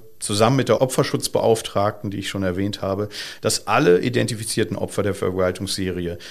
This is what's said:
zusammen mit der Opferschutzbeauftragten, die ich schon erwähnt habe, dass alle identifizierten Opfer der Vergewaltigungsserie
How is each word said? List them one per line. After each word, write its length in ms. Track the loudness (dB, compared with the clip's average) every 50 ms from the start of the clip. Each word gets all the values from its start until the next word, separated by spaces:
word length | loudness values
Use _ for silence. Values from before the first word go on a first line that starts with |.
| -10 -16 -14 -10
zusammen 360 | -6 -2 2 4 4 4 4
mit 120 | 4 4 4
der 120 | 4 4
Opferschutzbeauftragten, 1300 | 2 2 2 0 0 0 0 -4 -4 -2 -2 2 4 4 4 2 0 -2 0 0 0 0 0 -4 -6 -6
die 80 | -6 -6
ich 100 | -6 -6
schon 160 | -4 -2 -2
erwähnt 380 | -2 0 -2 -2 -4 -4 -4
habe, 260 | -4 -2 -2 -2 -4 -6 -8 -12 -12 -12 -8 -4
dass 260 | -2 -2 -2 -2 0
alle 340 | 2 2 4 6 6 6 4
identifizierten 760 | 4 2 0 0 0 0 -2 -6 -6 -4 -2 -2 0 -2 -2
Opfer 260 | -4 -6 -6 -2 -2
der 120 | -2 -2 -2
Vergewaltigungsserie 1040 | -2 -2 -2 0 2 0 0 0 -2 -4 -6 -4 -2 -2 -2 -2 -4 -4 -6 -6 -8 -12 -16